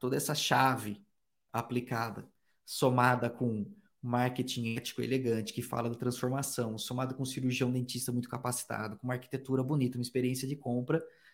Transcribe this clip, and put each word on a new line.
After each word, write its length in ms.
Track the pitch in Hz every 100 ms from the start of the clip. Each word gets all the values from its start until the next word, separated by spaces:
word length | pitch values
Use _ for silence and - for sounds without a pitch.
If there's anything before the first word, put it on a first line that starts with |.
toda 160 | 127 139
essa 180 | 151
chave 720 | 147 - 127 131 113 104 104 - _ _ _ _
aplicada, 760 | 113 - 123 120 113 113 101 - _ _ _
somada 640 | - - 131 123 123 120 117
com 360 | - 123 107 - - _ _
marketing 760 | 120 120 127 127 123 120 113 113
ético 260 | - -
e 20 |
elegante, 480 | 120 131 123 113 104
que 100 | -
fala 260 | 123 123 117
da 40 | 117
transformação, 840 | 123 123 127 135 135 - 113 110
somado 360 | - 127 131
com 100 | 131
cirurgião 460 | 131 127 127 123 127
dentista 400 | 127 123 123 123
muito 160 | 120 120
capacitado, 680 | 123 127 123 - 110 107 104
com 80 | 123
uma 80 |
arquitetura 480 | 123 - 131 131 131
bonita, 360 | 127 151 123 123
uma 40 |
experiência 440 | 120 127 127 127 131
de 80 | 147
compra, 480 | 123 123 127 160 - - -